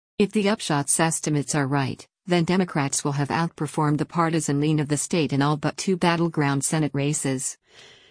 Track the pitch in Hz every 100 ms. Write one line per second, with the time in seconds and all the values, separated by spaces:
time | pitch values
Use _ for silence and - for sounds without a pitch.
0 | _ - 202 214 196 220 - 147 143 -
1 | 165 156 - 147 135 151 135 143 127 -
2 | - _ - 175 165 180 180 160 139 -
3 | 147 143 139 156 165 - 151 - 147 147
4 | 156 175 165 165 151 143 151 151 147 147
5 | - 180 135 139 143 151 151 - - 185
6 | 180 170 170 160 143 139 - 156 147 143
7 | 143 151 139 131 - - _ - - -
8 | _